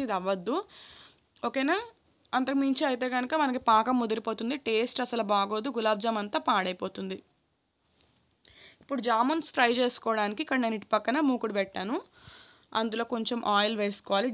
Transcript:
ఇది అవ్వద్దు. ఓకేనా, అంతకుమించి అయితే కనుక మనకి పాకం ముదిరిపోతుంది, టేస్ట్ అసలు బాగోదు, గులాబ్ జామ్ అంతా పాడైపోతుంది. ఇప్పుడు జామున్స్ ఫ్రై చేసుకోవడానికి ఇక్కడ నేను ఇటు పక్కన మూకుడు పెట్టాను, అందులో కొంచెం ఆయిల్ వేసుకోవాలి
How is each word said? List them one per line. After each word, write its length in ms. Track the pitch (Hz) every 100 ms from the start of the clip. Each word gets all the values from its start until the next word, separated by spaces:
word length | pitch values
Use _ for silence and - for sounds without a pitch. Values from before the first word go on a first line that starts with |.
| 254
ఇది 80 | 190
అవ్వద్దు. 360 | 185 196 185 330 - - - - - - _ - 240
ఓకేనా, 300 | 269 277 392 466 - _ _ - 247
అంతకుమించి 460 | 262 277 269 262 294
అయితే 180 | 247 254
కనుక 200 | 254 247 311
మనకి 180 | 269 247 247
పాకం 260 | 220 226 254
ముదిరిపోతుంది, 540 | 226 220 226 220 226 285 233
టేస్ట్ 320 | 220 240 - 247
అసలు 180 | 233 202
బాగోదు, 380 | 202 202 214 254 233
గులాబ్ 260 | 220 208
జామ్ 160 | 233 220
అంతా 180 | 208 311 285
పాడైపోతుంది. 680 | 208 185 180 196 - 190 190 - _ _ _ _ _ _ - - _ _ _ - - - -
ఇప్పుడు 200 | - 269 226
జామున్స్ 420 | 226 254 330 - 285
ఫ్రై 120 | 240 247
చేసుకోవడానికి 600 | 247 - 226 220 208 220 311
ఇక్కడ 140 | 262
నేను 120 | 233 220
ఇటు 80 | -
పక్కన 260 | 214 214 285 285
మూకుడు 260 | 247 220 202
పెట్టాను, 400 | 196 190 196 330 - - - - - - - 220
అందులో 240 | 226 220 233
కొంచెం 280 | 233 220 240 208 202
ఆయిల్ 200 | 208 214
వేసుకోవాలి 480 | 202 202 - 196 247